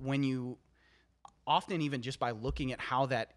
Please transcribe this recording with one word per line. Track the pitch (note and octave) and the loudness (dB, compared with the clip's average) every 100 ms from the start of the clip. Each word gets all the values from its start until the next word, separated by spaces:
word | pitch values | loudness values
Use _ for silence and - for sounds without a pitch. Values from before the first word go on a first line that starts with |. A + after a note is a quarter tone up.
when | C3 C#3 | -2 0
you, | C3+ C3 B2 B2 _ _ _ _ _ _ - _ - | 2 0 -4 -8 _ _ _ _ _ _ -20 _ 2
often | D#3+ - F3+ | 2 2 0
even | D3 C#3 | 0 -2
just | A#2+ - | -4 -2
by | B2 | -2
looking | A2 B2 - C3 | -2 -4 -2 -2
at | B2 | -4
how | - B2+ C3+ | 0 2 4
that | B2 A2 | 2 -2